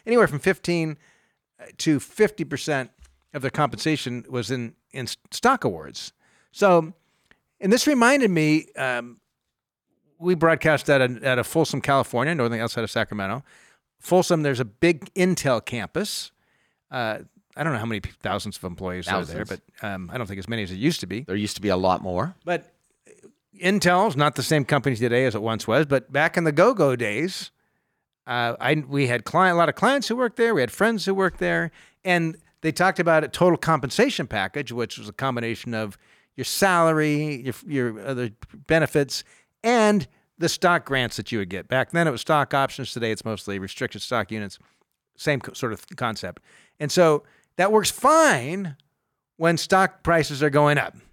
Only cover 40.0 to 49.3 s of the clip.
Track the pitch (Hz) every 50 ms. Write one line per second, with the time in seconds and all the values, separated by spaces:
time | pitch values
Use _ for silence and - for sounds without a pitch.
40 | 139 - _ _ _ _ _ - 160 160 - - - 175 175 165 - - 139 131
41 | 123 113 - - 107 - 123 110 98 87 95 92 82 - 123 131 127 - - 170
42 | 170 160 127 113 - - 160 147 139 - - 139 135 131 - - 131 - - 120
43 | 117 113 110 101 - 110 110 98 - - 98 98 95 95 - - 131 120 - 104
44 | - - 127 117 101 - 110 110 104 98 - - _ _ _ _ _ _ _ _
45 | _ _ _ - - 156 147 127 - - - - - 120 107 - - - - -
46 | 131 117 110 - - 90 87 - _ _ _ - _ _ _ - 151 143 - 185
47 | 175 160 151 147 - _ _ _ _ _ _ - 180 202 214 220 185 143 - -
48 | - 262 311 320 320 294 202 135 117 139 170 196 196 170 135 _ _ _ _ _
49 | _ _ _ _ _ _